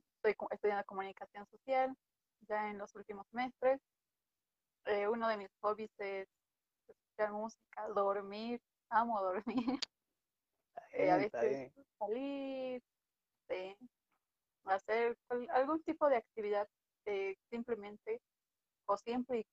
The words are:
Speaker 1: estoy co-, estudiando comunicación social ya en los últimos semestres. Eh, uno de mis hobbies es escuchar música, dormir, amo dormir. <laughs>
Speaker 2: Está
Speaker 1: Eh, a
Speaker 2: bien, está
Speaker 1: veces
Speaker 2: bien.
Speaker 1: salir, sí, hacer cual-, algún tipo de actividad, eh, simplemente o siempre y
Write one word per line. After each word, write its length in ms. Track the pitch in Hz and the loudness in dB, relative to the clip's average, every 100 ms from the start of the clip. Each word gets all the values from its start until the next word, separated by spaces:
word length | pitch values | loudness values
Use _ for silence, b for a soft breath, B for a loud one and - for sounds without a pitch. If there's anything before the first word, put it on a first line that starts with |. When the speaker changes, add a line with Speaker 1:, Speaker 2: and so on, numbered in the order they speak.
| _ _ | _ _
Speaker 1:
estoy 180 | 214 | 0
co-, 140 | 202 - | 2 -2
estudiando 340 | 202 208 202 | -2 0 0
comunicación 640 | 202 190 196 - 196 208 202 | -2 -6 -8 -10 -14 -14 -16
social 480 | 214 - 262 262 269 _ _ _ _ 220 | -12 0 2 2 -2 _ _ _ _ -4
ya 200 | 214 208 | -2 -2
en 60 | 202 | -6
los 160 | 208 | -10
últimos 320 | - 208 202 - | -12 -12 -12 -8
semestres. 500 | 233 254 - 254 269 _ _ _ _ _ _ _ _ _ _ - | -4 -4 0 2 2 _ _ _ _ _ _ _ _ _ _ -2
Eh, 220 | 202 202 | 0 2
uno 200 | 233 226 | 2 0
de 80 | 214 | -2
mis 100 | 196 _ | -6 _
hobbies 300 | 208 214 214 - | -4 -2 -6 -8
es 300 | 196 196 190 _ _ _ _ _ - | -6 -6 -8 _ _ _ _ _ -20
escuchar 440 | - _ - 214 | -20 _ -2 -2
música, 560 | 208 220 - _ 214 220 | -2 -6 -8 _ -8 -2
dormir, 720 | 202 196 202 196 208 226 240 _ _ - | 2 2 2 -2 -6 -4 -6 _ _ 0
amo 300 | 220 233 214 | 2 4 2
dormir. 220 | 190 226 226 | 0 0 0
<laughs> 400 | 233 233 254 - _ _ _ _ _ _ _ _ | 0 0 -2 -4 _ _ _ _ _ _ _ _
Speaker 2:
Está 140 | - - | -18 -8
Speaker 1:
Eh, 180 | - - | 0 4
a 60 | - | 4
Speaker 2:
bien, 100 | 104 | 4
está 140 | - | 2
Speaker 1:
veces 320 | - 135 - | 2 0 -6
Speaker 2:
bien. 120 | - - - | -16 -18 -6
Speaker 1:
salir, 840 | 208 240 277 277 269 262 262 247 - _ _ _ _ _ - | -2 -2 -2 -4 -4 -4 -6 -6 -10 _ _ _ _ _ -8
sí, 280 | 180 190 196 247 _ _ _ _ _ _ _ | -6 -8 -12 -20 _ _ _ _ _ _ _
hacer 520 | - 196 - 226 233 226 - | 0 0 2 2 2 0 -4
cual-, 200 | 247 247 | -4 2
algún 320 | 254 269 320 | 2 4 2
tipo 260 | 330 320 294 | 0 2 4
de 80 | 240 | 4
actividad, 500 | - - 208 208 208 _ _ _ - | 2 -4 0 0 0 _ _ _ -4
eh, 300 | 196 196 196 _ | -2 -2 -6 _
simplemente 720 | 233 233 220 202 214 - 233 _ _ _ _ _ _ - | -6 -4 -6 -8 -10 -6 -6 _ _ _ _ _ _ 0
o 100 | 202 | 0
siempre 440 | - 247 247 240 | 0 -2 -2 -2
y 40 | - | -2